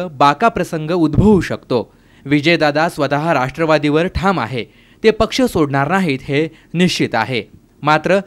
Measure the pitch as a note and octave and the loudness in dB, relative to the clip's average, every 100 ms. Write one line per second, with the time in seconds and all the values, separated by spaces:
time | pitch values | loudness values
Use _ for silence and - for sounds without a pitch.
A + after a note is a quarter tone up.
0 | F3+ C3 C#3+ C#3+ A3+ A3+ F3 E3 D#3 F3+ | -4 2 2 4 0 0 -4 -6 -4 0
1 | D#3 D3 G3 G3 C#3+ A#2 - B2 G2+ _ | 0 4 4 4 2 -6 -4 -2 -4 _
2 | _ _ C3+ D3 C3+ C3+ D3+ D3 E3+ D#3+ | _ _ -2 0 2 2 2 0 -2 -2
3 | C3+ C#3+ D#3+ D3+ B2+ D3 D#3+ D#3 D3 D3+ | -2 -2 0 0 -2 -2 0 2 2 0
4 | F3+ - F#3 F3 A2+ B2+ G2 _ _ _ | 0 -2 -2 -2 -4 -6 -10 _ _ _
5 | A3 G#3+ G#3+ - B3 F#3+ D3 C#3 C#3 F#3+ | 0 0 0 0 0 0 0 0 0 0
6 | F3+ C3+ - C#3+ D#3+ - _ E3 F3+ - | 0 -4 -4 -2 -2 -6 _ 0 0 0
7 | C#3 A2+ A2 B2 F#2+ - _ _ C#3+ D#3 | -2 -2 -2 -4 -6 -14 _ _ 0 0
8 | D#3+ F#3+ | 2 -2